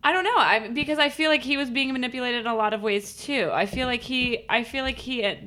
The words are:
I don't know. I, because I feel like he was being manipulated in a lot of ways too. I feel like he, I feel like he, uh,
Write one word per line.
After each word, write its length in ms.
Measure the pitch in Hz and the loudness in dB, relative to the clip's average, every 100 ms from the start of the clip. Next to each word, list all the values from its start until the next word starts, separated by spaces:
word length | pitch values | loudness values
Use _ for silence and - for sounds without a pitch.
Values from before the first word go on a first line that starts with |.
I 80 | 285 | 4
don't 100 | 370 | 4
know. 140 | 370 480 | 4 4
I, 320 | 180 214 233 | 4 4 2
because 320 | 240 294 302 | -4 -2 2
I 80 | 285 | 2
feel 220 | 285 311 | 2 2
like 120 | 302 | 2
he 140 | 247 277 | 0 -2
was 120 | 277 | -2
being 240 | 240 269 | -2 0
manipulated 500 | 262 247 254 247 240 | -2 -4 -4 -2 -2
in 40 | 233 | -2
a 80 | |
lot 180 | 220 214 | 0 0
of 80 | 220 | 0
ways 360 | 214 202 202 - | 0 -2 -4 -14
too. 340 | - 285 170 | -4 -2 0
I 140 | 139 196 | 0 0
feel 220 | 175 254 | -2 -2
like 140 | 240 | -2
he, 420 | - 262 247 233 - | -2 -2 0 -2 0
I 140 | 226 | 0
feel 220 | 233 269 | 0 -4
like 140 | 262 262 | -4 -6
he, 260 | - 254 | -6 -2
uh, 100 | 202 143 | -2 -4